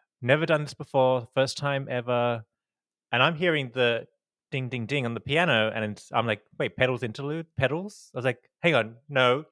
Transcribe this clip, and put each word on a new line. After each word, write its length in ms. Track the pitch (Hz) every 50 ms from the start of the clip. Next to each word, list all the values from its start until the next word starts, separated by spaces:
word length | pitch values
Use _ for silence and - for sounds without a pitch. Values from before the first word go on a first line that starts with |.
| _ _ _ _
"Never 240 | 120 120 139 151 160
done 180 | 160 160 151 151
this 100 | 139 -
before, 540 | - 147 - - 139 131 131 127 127 117 - _
first 240 | 135 135 131 - -
time 300 | 143 143 139 139 - -
ever." 540 | 127 123 117 123 123 120 120 120 120 113 110 - _ _ _ _ _ _ _ _ _ _ _ _
And 120 | - 120 131
I'm 120 | 151 170
hearing 360 | 147 180 180 160 151 135 123 117
the 340 | 127 123 120 117 113 - - _ _ _ _ _ _ _ _
ding, 160 | - 135 131 120
ding, 160 | 131 123 113 101
ding 180 | 143 143 127
on 80 | 117 117
the 60 | 113
piano, 500 | - 131 139 160 180 170 131 110 110 110 107
and 180 | 113 110 104 101
it's, 180 | - - - 120
I'm 140 | 120 113 117
like, 140 | 107 104 - _ _ -
"Wait, 180 | 151 110 -
pedals 260 | - 127 127 127 117 127
interlude? 440 | 117 107 - 139 143 151 165 160 - _ -
Pedals?" 540 | 135 123 143 165 185 214 - - - - -
I 40 | 131
was 80 | 120
like, 240 | 131 120 - _ _ _ _
"Hang 160 | - 175 156
on, 200 | 123 107 110 117 120 _ -
no, 380 | 143 131 131 123 123 143 156 -